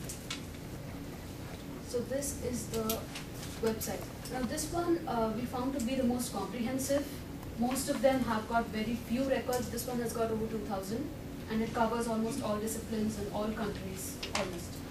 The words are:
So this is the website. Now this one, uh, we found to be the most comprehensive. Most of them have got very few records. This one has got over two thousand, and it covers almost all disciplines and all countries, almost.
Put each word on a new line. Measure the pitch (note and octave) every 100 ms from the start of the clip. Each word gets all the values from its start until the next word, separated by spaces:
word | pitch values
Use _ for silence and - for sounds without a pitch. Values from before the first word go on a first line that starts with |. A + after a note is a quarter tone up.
| - - - - - - - - - - - - - - - - - - -
So | A#3+
this | - C#4 C#4+ -
is | B3 A#3 -
the | A3+ A3 G#3+ - - - - - -
website. | A3+ A3 - F3+ - - -
Now | B3+
this | B3 D4+ D4
one, | E4+ F4 E4 -
uh, | A#3 A3 A3
we | B3+
found | B3 C4 C#4+
to | A3+
be |
the | C4
most | A#3+ B3 -
comprehensive. | G3 F3+ B3 A#3+ C4 - C#4+ - - - - - A3+
Most | A#3+ C4+ -
of | A3
them | C4 C4 A3
have | G#3+ -
got | A#3 A3
very | G#3+ A3+ A#3+ -
few | B3
records. | C#4 A#3+ - B3 -
This | A#3 B3+
one | A#3+
has | A3+
got | A3+ A3
over | A3 A3
two | A3 G3+
thousand, | G3 F#3+ A#3 D4+ - - - -
and | A3
it | A3
covers | B3 A3+ A#3 A#3
almost | A3 A3+ -
all | G#3+ G#3
disciplines | A3 A3 - A3 G#3+ G3+
and | G3
all | G#3 G#3+
countries, | A3 G3+ F3+ F#3+ F#3+ - - - -
almost. | F#3 F3 - - -